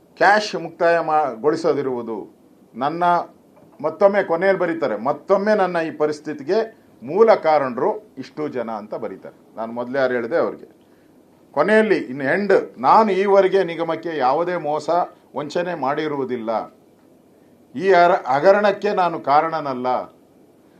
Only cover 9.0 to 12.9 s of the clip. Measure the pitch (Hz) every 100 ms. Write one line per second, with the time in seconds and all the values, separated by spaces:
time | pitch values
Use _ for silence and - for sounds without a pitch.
9 | 107 95 78 - _ 107 113 120 123 135
10 | 127 123 117 165 107 80 - _ _ _
11 | _ _ _ _ _ 139 175 214 214 160
12 | 110 135 135 180 202 165 - - 131